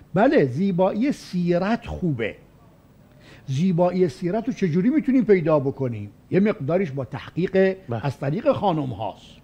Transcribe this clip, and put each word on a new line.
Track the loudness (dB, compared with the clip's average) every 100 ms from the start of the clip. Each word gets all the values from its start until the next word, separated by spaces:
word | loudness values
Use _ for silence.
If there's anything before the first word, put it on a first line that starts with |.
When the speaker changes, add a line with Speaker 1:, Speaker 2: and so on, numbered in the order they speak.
| -4
Speaker 1:
بله، | 2 4 4
زیبایی | 2 2 0 2 0 2 -2
سیرت | -2 -6 -4 0 0 0 -2 -4
خوبه. | -4 -4 -2 -4 -6 -20 _ -20 _ _ -20 -20 -20 -20 -20 -8
زیبایی | -2 0 2 2 2 0
سیرت | 0 -4 -2 -4
رو |
چجوری | -2 0 2 2
می‌تونیم | 2 2 2
پیدا | 4 2 4 2
بکنیم؟ | 0 -2 -6 -6 -10 -16 _
یه | 2
مقداریش | 2 0 -2 -2 -2
با | -4
تحقیق | -8 -10 -8 -4 0 2 2 0 -6
Speaker 2:
بله. | -4 -4
Speaker 1:
از | -4
طریق | -4 -2 0
خانم | 0 0 -2 -4
هاست. | -6 -8 -10 -20 -20